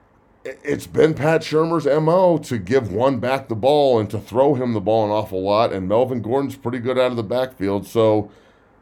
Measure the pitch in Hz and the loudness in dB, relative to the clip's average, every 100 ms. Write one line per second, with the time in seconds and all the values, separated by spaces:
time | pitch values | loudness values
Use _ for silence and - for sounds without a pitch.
0 | _ _ _ _ - - 147 143 - - | _ _ _ _ -16 -10 -6 -6 -4 2
1 | 156 135 147 160 - 151 165 165 139 147 | 2 2 0 0 0 0 0 0 2 2
2 | 156 180 185 160 - 117 90 135 110 95 | 2 4 4 2 -2 -6 0 0 0 0
3 | 131 127 123 135 131 110 127 151 139 117 | 0 0 -2 -4 -4 -2 2 4 4 2
4 | 101 107 - 110 143 127 123 110 95 113 | 0 -6 -4 0 2 2 -2 -2 0 0
5 | 104 107 107 92 95 104 117 95 92 110 | 0 -2 -4 -4 0 2 0 -2 0 0
6 | 127 127 107 135 139 - 120 127 117 127 | 0 -2 -4 -2 -4 -6 -8 -6 -2 0
7 | 127 120 98 120 127 - 98 101 98 117 | 0 -2 -4 -4 -4 -4 -4 -4 -2 2
8 | 110 107 104 - _ _ _ _ | 2 2 -2 -12 _ _ _ _